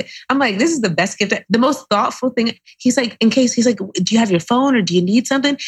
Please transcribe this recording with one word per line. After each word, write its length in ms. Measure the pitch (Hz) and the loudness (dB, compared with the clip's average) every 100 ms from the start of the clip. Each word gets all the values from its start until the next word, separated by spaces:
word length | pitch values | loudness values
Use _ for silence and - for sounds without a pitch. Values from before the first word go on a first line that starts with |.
| - - - | -10 -14 -4
I'm 80 | 269 | 0
like, 180 | 262 190 | 0 0
"This 140 | 330 | 0
is 100 | 320 | 0
the 80 | 208 | -2
best 280 | 160 196 - | -2 -2 -4
gift." 160 | 202 214 - | -4 -4 -2
The 100 | 220 | 0
most 260 | 262 285 - | 2 0 -2
thoughtful 400 | 208 233 - 254 | -2 -2 -2 -4
thing. 260 | 247 226 - _ _ | -2 -4 -6 _ _
He's 200 | 247 262 | -2 0
like, 180 | 240 - | -2 0
in 80 | 226 | 2
case, 240 | 262 247 | 4 2
he's 120 | - 240 | 2 0
like, 120 | 233 | 0
"Do 360 | 196 - 180 | -6 -4 0
you 60 | 226 | 2
have 120 | 226 | 2
your 80 | 175 | 0
phone 360 | - 240 277 247 | 0 0 2 0
or 60 | |
do 120 | 180 180 | 2 0
you 60 | |
need 240 | 180 226 - | 2 0 0
something?" 300 | 269 277 277 | 0 0 -2